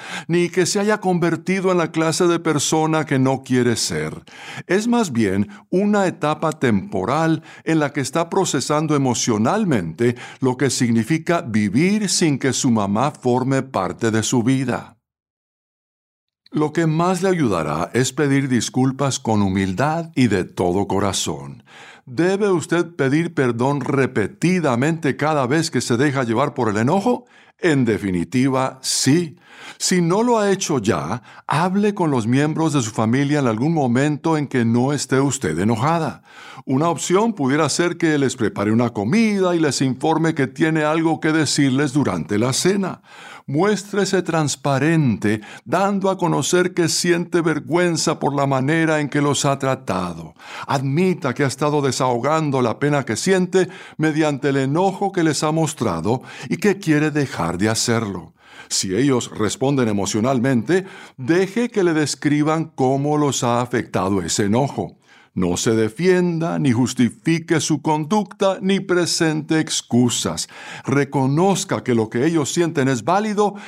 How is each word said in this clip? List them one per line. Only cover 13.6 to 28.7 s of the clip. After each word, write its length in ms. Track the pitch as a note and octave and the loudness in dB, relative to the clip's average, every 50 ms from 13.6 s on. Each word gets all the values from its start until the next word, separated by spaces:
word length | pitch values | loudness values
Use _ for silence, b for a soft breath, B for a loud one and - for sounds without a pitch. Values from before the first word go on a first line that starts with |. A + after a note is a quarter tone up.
parte 500 | A#2+ C3+ - G#2+ F#2 F2+ F2+ - - A2+ | -2 -2 -2 -2 -2 -2 -4 -2 -2 0
de 120 | G#2+ A2+ G#2+ | 0 0 0
su 200 | - - B2+ G#2+ | 0 0 0 2
vida. 540 | A#2+ C3+ C3 C3+ B2 A2+ E2+ - - - _ _ _ _ _ _ _ _ _ _ _ _ _ _ _ _ _ _ _ _ _ _ _ _ _ _ _ _ _ _ _ | 2 0 0 0 -2 -4 -4 -6 -10 -20 _ _ _ _ _ _ _ _ _ _ _ _ _ _ _ _ _ _ _ _ _ _ _ _ _ _ _ _ _ _ _
Lo 200 | - D3+ D3+ D3+ | -4 -2 -2 0
que 140 | D3+ F3 E3 | 0 0 0
más 380 | D#3+ D#3 D#3+ E3+ F3+ F#3+ F3 F3+ | 0 2 2 2 0 0 0 2
le 60 | G3 | 0
ayudará 600 | F#3 E3+ C#3+ A2+ F#2+ E2 D#2 D2 D2 D#2+ E2+ - - | 2 2 2 0 0 0 -2 -2 -2 -2 -4 -2 0
es 200 | A2+ C3 - - | 0 0 0 0
pedir 340 | - D3+ C#3+ C3+ C#3 C#3 C#3 | -2 0 2 2 0 0 2
disculpas 720 | B2 A2+ G2+ - - A#2+ B2+ C3+ B2+ C3 C#3+ C#3 B2 - | 0 0 0 -2 -2 0 0 0 0 0 -2 -2 -2 -4
con 240 | - A#2 A2 G#2 | -2 0 2 2
humildad 720 | G2+ G2 F#2 G2 F#2+ F#2+ F#2+ F#2 B2+ D3 D#3 E3+ E3 E3 - | 2 2 2 0 0 0 0 0 0 0 0 -4 -6 -6 0
y 140 | - B2+ A2+ | 0 2 2
de 160 | G#2 F#2 E2+ | 2 0 -2
todo 440 | - - - G#2 F2 F2+ G2 G2+ - | -4 -4 -2 0 0 2 0 0 0
corazón. 760 | F#2+ G2 G2 G2 F#2 - - G#2+ D#2+ C#2 C#2 C#2 C#2 - B B B B B B B B B | 0 0 0 0 -2 -2 -4 -6 -6 -8 -10 -14 -16 -18 B B B B B B B B B
¿Debe 460 | - B2 A2+ E3 F3+ G3 G3 G#3+ G3+ | -12 -4 0 0 0 2 0 2 2
usted 440 | F#3+ E3 A#2+ - E3 E3+ E3+ E3 - | 0 0 0 0 0 0 0 -2 -2
pedir 380 | - C#3+ C3 C3+ D#3 E3+ E3 E3+ | -2 0 2 2 2 0 -2 0
perdón 460 | - C#3 B2 A#2 A2+ A#2+ C3+ C#3+ C#3+ | 0 0 0 2 0 0 0 0 -2
repetidamente 1400 | B2+ - C#3+ C3+ C3 B2 C3 - G2+ - - - - E3 F#3 F3+ D#3+ D3 A#2+ A#2 C3 D#3 E3 D#3+ E3 D3 B2+ | -2 -2 0 0 0 0 0 0 -2 -2 -2 -2 0 2 2 2 2 0 2 2 2 0 0 0 0 -2 -2
cada 320 | - C#3+ D3+ D#3 D3 C3 A2+ | 0 0 0 0 0 0 0
vez 240 | C#3+ E3 D#3+ - | 0 0 0 0
que 80 | - B2 | -2 -4
se 160 | A#2 - B2+ | -2 0 0
deja 280 | A2+ C#3+ D3+ B2+ C#3 C3 | 2 2 0 0 0 0
llevar 300 | A2+ A2 A2+ C#3 C#3+ - | 0 0 0 0 -2 0
por 140 | - B2 A2 | -2 -2 0
el 100 | G2 G#2 | 0 2
enojo? 480 | A2+ B2+ E3+ G3 G3 B3 B3 - - b b b b b b b | 2 2 2 2 2 0 -2 -2 -4 b b b b b b b
En 280 | - F3 D3+ C#3 B2+ | 0 2 2 2 2
definitiva, 920 | A2+ G#2+ F2+ F#2+ G2 F2+ F2 E2 E2 - B2 B2+ C#3 C3 C3 C3 B2+ | 2 0 0 0 -2 -2 -2 -2 -2 0 0 0 2 0 0 -2 -2